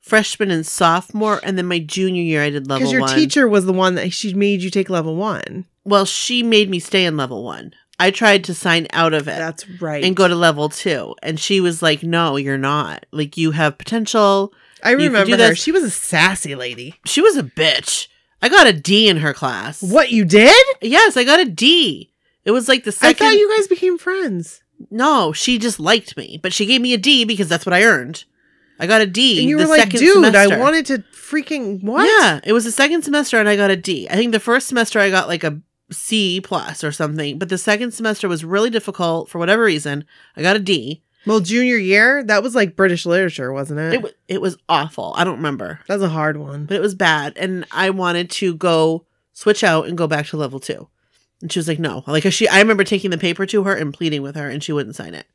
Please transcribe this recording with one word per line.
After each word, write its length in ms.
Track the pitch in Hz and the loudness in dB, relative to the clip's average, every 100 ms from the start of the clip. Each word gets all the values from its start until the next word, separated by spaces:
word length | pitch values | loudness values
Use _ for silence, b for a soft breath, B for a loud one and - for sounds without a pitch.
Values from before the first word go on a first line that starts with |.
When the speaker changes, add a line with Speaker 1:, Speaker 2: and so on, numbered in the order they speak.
Speaker 1:
freshman 500 | - 220 208 - 202 | 0 0 0 -4 -2
and 140 | 170 160 | -2 -4
sophomore, 720 | - 170 170 185 214 214 208 | 0 2 2 -2 -4 -2 -2
and 160 | - 190 | -2 -4
then 80 | 180 | -2
my 140 | 175 | -4
junior 420 | 151 180 190 180 | -4 -4 -2 -2
year 200 | 170 156 | -2 0
I 80 | 147 | -2
did 180 | 143 135 | -4 -4
level 100 | 135 | -2
Speaker 2:
Because 120 | 131 | 0
your 100 | 254 | 0
Speaker 1:
one. 120 | 135 | 0
Speaker 2:
teacher 340 | 269 302 294 254 | 2 2 2 2
was 180 | 208 185 | 2 2
the 60 | |
one 240 | 185 185 180 | 0 0 0
that, 160 | 185 | -4
she 200 | - 214 | -6 -6
made 280 | 190 202 202 | -2 0 0
you 80 | 185 | -2
take 180 | 196 190 | -4 -2
level 280 | 180 160 160 | -4 -4 -4
one. 500 | 214 185 - - 180 _ | -6 -6 -10 -14 -16 _
Speaker 1:
Well, 200 | - 202 190 | 0 2 2
she 360 | - - 247 | -2 -4 -2
made 280 | 233 220 208 | 2 2 2
me 80 | 185 | -2
stay 260 | - 196 | -2 0
in 120 | 180 156 | 0 -2
level 280 | 131 117 | -4 -6
one. 280 | 120 76 - _ _ _ | -10 -12 -16 _ _ _
I 120 | 185 | 0
tried 340 | 196 226 202 | 2 2 2
to 100 | 190 | 0
sign 320 | 165 185 170 160 | -6 0 0 -2
out 200 | - 165 | 0 0
of 80 | 156 147 | 0 -4
it 80 | - | -8
Speaker 2:
That's 300 | 160 160 - 180 | -8 -10 -18 -10
right. 240 | 175 151 | -8 -2
Speaker 1:
and 100 | 180 185 | -2 2
go 120 | 185 | 2
to 60 | |
level 340 | 175 170 147 151 | 4 2 2 -4
two. 460 | - 202 147 78 - | -4 -4 -4 -6 -12
And 180 | - 160 | -8 -6
she 200 | - 196 | 0 2
was 220 | 175 165 | 2 0
like, 200 | 165 151 | 0 0
"No, 340 | 165 170 165 139 | 0 0 0 0
you're 220 | 139 139 | -2 -2
not. 480 | 139 147 110 76 _ | -2 -2 -4 -10 _
Like, 260 | - 147 - | -8 -6 -2
you 140 | 160 | -2
have 260 | 156 156 143 | 2 -2 -2
potential. 760 | - 226 214 226 202 196 196 b b b | -6 -4 -2 2 4 2 0 b b b
Speaker 2:
I 60 | - | 0
Speaker 1:
You 60 | 262 | 2
can 80 | 302 | 2
Speaker 2:
remember 300 | 233 196 233 | 2 2 4
Speaker 1:
do 60 | |
Speaker 2:
her. 60 | 226 | 4
Speaker 1:
this." 80 | 170 | 4
Speaker 2:
She 140 | - | 0
was 100 | 339 | 0
a 80 | 277 | 0
sassy 640 | - - 170 175 190 156 | -6 -4 2 2 0 -8
lady. 400 | 139 127 120 127 - - | -8 -10 -10 -14 -14 -4
Speaker 1:
She 160 | - | 2
was 140 | 381 139 | 4 4
a 40 | |
bitch. 680 | 131 - 156 131 - - - _ _ _ | -4 0 0 0 -2 -6 -8 _ _ _
I 60 | 240 | 2
got 160 | 381 285 | 4 4
a 60 | |
D 340 | 170 143 202 220 | 2 2 4 4
in 80 | 170 | 2
her 140 | 151 | -2
class. 500 | 135 135 113 110 147 | -4 -6 -6 -10 -10
Speaker 2:
What, 280 | 190 - 262 | 0 2 4
you 120 | 233 190 | 2 4
did? 280 | 202 233 440 523 539 | 8 8 8 6 2
Speaker 1:
Yes, 340 | 220 294 440 - | 0 4 4 2
I 80 | |
got 160 | 240 311 | 2 4
a 60 | 339 | 2
D. 680 | 165 247 349 269 139 - _ _ _ | 0 2 4 2 -4 -14 _ _ _
It 60 | - | -2
was, 160 | 233 233 | -2 2
like, 160 | 254 | 0
the 60 | 220 | 0
Speaker 2:
I 20 | |
Speaker 1:
second 340 | 202 285 320 440 | 2 2 4 4
Speaker 2:
thought 120 | 427 | 4
you 180 | 415 440 | 4 2
guys 100 | 392 | 0
became 300 | 349 370 349 | 0 0 -2
friends. 640 | - 381 339 185 165 - _ _ 269 | -4 -4 -4 -4 -8 -16 _ _ -12
Speaker 1:
No, 420 | 214 269 285 170 | -2 2 2 0
she 260 | 151 - 247 | -2 -2 -2
just 220 | 233 - | -2 -4
liked 360 | 156 220 - - | 0 0 -2 -14
me, 200 | 123 - | -14 -8
but 120 | 185 | -6
she 140 | 180 208 | -4 0
gave 160 | 254 | 2
me 100 | 247 | 2
a 60 | 240 | 0
D 260 | 202 277 | 2 2
because 240 | 220 208 185 | 2 -2 -2
that's 160 | 170 | -2
what 80 | - | 0
I 100 | 180 | 4
earned. 400 | 226 170 123 156 - _ _ _ _ _ | 4 2 -2 -14 -18 _ _ _ _ _
I 80 | 170 | 0
got 140 | 220 | 2
a 60 | 208 | 2
D 340 | 185 262 190 | 2 2 2
Speaker 2:
And 80 | 254 | 2
you 80 | 302 | 2
Speaker 1:
the 60 | |
Speaker 2:
were 60 | 311 | 4
like, 100 | 311 | 4
Speaker 1:
second 160 | 214 233 | 4 4
Speaker 2:
"Dude, 160 | 302 392 | 6 8
I 260 | 220 202 | 8 8
Speaker 1:
semester. 140 | 202 170 | 6 4
Speaker 2:
wanted 280 | 262 320 269 | 2 2 0
to 120 | 262 - | -4 -6
freaking," 680 | - - 302 277 302 226 196 | -20 -6 -6 -4 -6 -6 -6
what? 220 | 196 262 | -4 2
Speaker 1:
Yeah, 360 | 381 427 254 151 | 4 6 4 2
it 80 | - | 0
was 120 | 226 | 0
the 60 | 226 | 0
second 300 | 220 277 339 | 0 2 2
semester 360 | 294 294 294 233 | 0 -2 0 2
and 80 | 208 | 2
I 80 | 202 | 2
got 140 | 202 | 2
a 60 | 190 | 0
D. 300 | 175 160 95 | -2 -6 -4
I 60 | 185 | -2
think 160 | 240 | 0
the 60 | 220 | 0
first 300 | 214 247 262 | 0 0 0
semester 320 | 247 226 220 | -2 0 2
I 80 | 196 | 2
got, 200 | 190 160 | 2 0
like, 160 | 175 | -4
a 160 | 165 147 _ _ _ | -4 -6 _ _ _
C 500 | 165 - 220 196 180 | -12 -4 -2 0 -2
plus 420 | 185 180 - 160 | -4 -6 -6 -8
or 60 | 151 | -8
something, 460 | 147 156 151 143 143 | -4 -6 -4 -8 -6
but 100 | 180 | -6
the 80 | 180 | -6
second 340 | - 208 240 | -2 -2 -2
semester 360 | 220 226 208 202 | -6 -6 -4 -4
was 160 | 170 | -6
really 260 | 165 196 233 | -4 -2 0
difficult 580 | 226 - - 175 165 - | -2 -6 -6 -4 -4 -6
for 80 | 170 | -6
whatever 240 | 170 214 | 0 2
reason. 400 | 226 156 147 143 151 b b - | 2 0 -4 -8 -10 b b -4
I 60 | |
got 140 | 165 208 | 0 0
a 40 | |
D. 420 | 190 175 117 156 _ _ - | 0 -2 -2 -12 _ _ -2
Speaker 2:
Well, 120 | 220 | 0
junior 360 | 175 233 254 240 | 0 0 0 0
year, 440 | 185 196 233 277 | 2 2 4 2
that 180 | 240 214 | 0 0
was, 120 | 233 | 0
like, 220 | 233 202 160 | 0 -2 2
British 300 | 190 175 175 | 0 0 0
literature, 460 | 170 190 156 127 | 0 0 -4 -8
wasn't 280 | 135 139 147 | -8 -8 -6
it? 140 | 160 | -4
Speaker 1:
It 80 | 233 | -4
wa-, 80 | 220 _ _ | -6 _ _
it 120 | 190 | -6
was 160 | 190 - _ | -6 -8 _
awful. 460 | 165 156 - - - | -2 -2 -8 -10 -4
I 60 | |
don't 120 | 175 127 | -4 -2
remember. 440 | 151 139 95 78 _ | -6 -6 -8 -12 _
Speaker 2:
That's 140 | 196 | -4
a 60 | 190 | -2
hard 280 | 160 156 147 | -2 -4 -4
one. 300 | 143 143 147 | -10 -12 -6
Speaker 1:
But 100 | 196 | -4
it 40 | |
was 140 | 208 | -4
bad, 380 | 190 180 156 143 - | 0 0 0 -2 -6
and 280 | 185 185 - | -6 -6 -8
I 180 | - 190 | -4 -2
wanted 400 | 190 180 175 175 | -2 -2 -2 -4
to 220 | - 190 | -4 -4
go 520 | 165 180 165 160 165 _ _ _ | -2 0 2 2 -2 _ _ _
switch 300 | - - 208 | -6 -2 2
out 220 | 202 160 - | 2 0 -2
and 80 | 170 | -4
go 80 | 160 | -2
back 200 | 151 147 | -2 -6
to 80 | 156 | -6
level 240 | 143 135 | -8 -8
two. 280 | - - - _ _ _ _ _ | -10 -12 -12 _ _ _ _ _
And 120 | 165 | -8
she 60 | 180 | -6
was 80 | 160 | -4
like, 100 | 156 | -4
"No." 240 | 160 113 135 | -4 -6 -4
Like, 180 | 151 147 | 0 0
she, 160 | 165 220 | 2 4
I 100 | 190 | 4
remember 220 | 214 208 | 4 2
taking 280 | 196 196 190 | 0 -2 -4
the 80 | 165 | -4
paper 260 | 180 160 190 | -4 -4 -2
to 160 | 208 | -2
her 100 | 196 196 | -2 -2
and 160 | 147 | -4
pleading 280 | 139 165 151 | -6 -6 -4
with 120 | 139 151 | -8 -10
her, 120 | 143 | -10
and 120 | 139 | -10
she 80 | 147 | -6
wouldn't 240 | 147 113 117 | -6 -6 -10
sign 180 | 90 | -16
it. 120 | 82 - | -16 -20